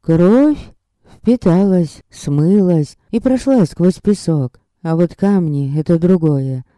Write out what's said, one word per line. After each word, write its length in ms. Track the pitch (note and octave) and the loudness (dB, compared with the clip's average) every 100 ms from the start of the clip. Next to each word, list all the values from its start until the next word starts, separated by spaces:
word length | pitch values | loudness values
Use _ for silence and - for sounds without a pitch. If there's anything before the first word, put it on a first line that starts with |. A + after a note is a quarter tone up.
Кровь 580 | - D#3+ F3 A#3+ D4 D4 - _ _ _ _ - | 0 2 4 4 2 -2 -8 _ _ _ _ -8
впиталась, 840 | - B3 F#3+ E3+ G3+ F#3 D#3+ - _ | -2 0 2 2 2 0 -2 -8 _
смылась 880 | - - C#3+ D#3+ G#3 F#3 E3 D3 - _ | -14 -4 -2 2 2 2 0 -2 -10 _
и 100 | A3+ | -4
прошла 460 | B3+ B3+ C4+ C4 E3+ | -2 -2 0 0 0
сквозь 340 | - F3 - | 0 0 0
песок. 600 | - G3+ - D#3 B2+ _ _ _ | -2 -2 -2 -2 -4 _ _ _
А 120 | E3 D#3+ | -6 -2
вот 200 | E3+ - | -2 0
камни — 580 | G3 G3+ D#3+ C#3+ C3+ D3+ | -2 0 -2 -4 -4 -6
это 200 | D#3 E3+ | -2 0
другое. 680 | F3 F#3 D#3+ C#3 C3+ C3 - | 2 2 0 -2 -4 -8 -12